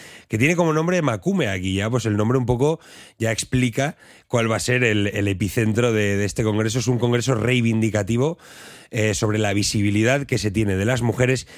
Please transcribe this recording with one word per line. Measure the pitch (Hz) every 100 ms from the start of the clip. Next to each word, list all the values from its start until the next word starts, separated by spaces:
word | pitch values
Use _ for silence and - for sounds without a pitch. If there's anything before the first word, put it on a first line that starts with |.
| - - -
que | 107
tiene | 139 175
como | 170
nombre | 156 165 180
Macumeac, | 147 110 - 196 120 95
y | 95 95
ya, | 104
pues, | 123 117
el | 104
nombre | 107 131
un | 117
poco | 120 143 160 - - - -
ya | 113
explica | 113 - 127 127 110 139 - - - _
cuál | 120 113
va | 110
a |
ser | - 123
el, | 123 104 101
el | 104 101
epicentro | 95 98 - 110 107 120
de, | 110 104 101
de | 101
este | -
congreso. | 110 104 110 120
Es | 120
un | 120
congreso | 120 120 117 117
reivindicativo, | 110 127 113 110 110 104 98 117 143 175 - - - - -
eh, | 113 107 101
sobre | 110 107
la | 104
visibilidad | 98 98 110 104 104 110 139 139
que | 120
se | 104
tiene | 101 104 95
de | 104
las | 127
mujeres | 120 104 127 131 -